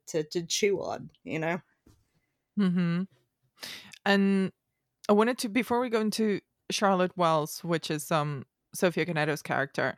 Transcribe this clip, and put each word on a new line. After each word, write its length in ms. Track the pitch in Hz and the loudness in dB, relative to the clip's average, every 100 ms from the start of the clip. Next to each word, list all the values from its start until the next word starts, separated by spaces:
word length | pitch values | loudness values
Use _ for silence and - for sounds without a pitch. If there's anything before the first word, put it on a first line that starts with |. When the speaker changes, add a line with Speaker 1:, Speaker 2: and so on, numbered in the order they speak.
| - | -6
Speaker 1:
to, 160 | 165 156 | -6 -4
to 180 | 180 170 | -4 -4
chew 360 | - 202 190 | 0 0 0
on, 260 | - - - - | -4 -8 -10 -16
you 160 | - 160 | -8 -4
know? 220 | 160 170 - _ _ _ _ _ _ _ _ - | -2 -4 -8 _ _ _ _ _ _ _ _ 0
Speaker 2:
Mm-hmm. 440 | 190 180 170 170 190 _ _ _ _ _ - - - - 202 | 0 2 0 -2 -4 _ _ _ _ _ -16 -16 -18 -4 2
And 460 | 196 196 196 185 - _ _ _ _ - | 4 4 2 0 -6 _ _ _ _ 2
I 40 | |
wanted 240 | 208 226 254 | 4 4 0
to, 100 | 240 | -2
before 300 | 208 220 240 | -2 0 0
we 80 | 254 | 0
go 120 | 220 | 0
into 400 | 214 214 220 196 - _ - | 0 0 0 0 -6 _ -8
Charlotte 440 | 185 196 190 180 - | 0 2 4 2 2
Wells, 460 | 170 160 151 - | 2 2 -2 -6
which 260 | 165 165 - | -2 -2 -2
is, 200 | 156 - | -4 -2
um, 340 | 160 147 143 - _ _ - | 0 0 -6 -12 _ _ 0
Sophia 300 | 185 165 160 | 0 2 0
Canetto's 360 | 160 151 147 | 0 0 -2
character, 520 | - 127 139 - 131 | -2 -2 -2 -2 -4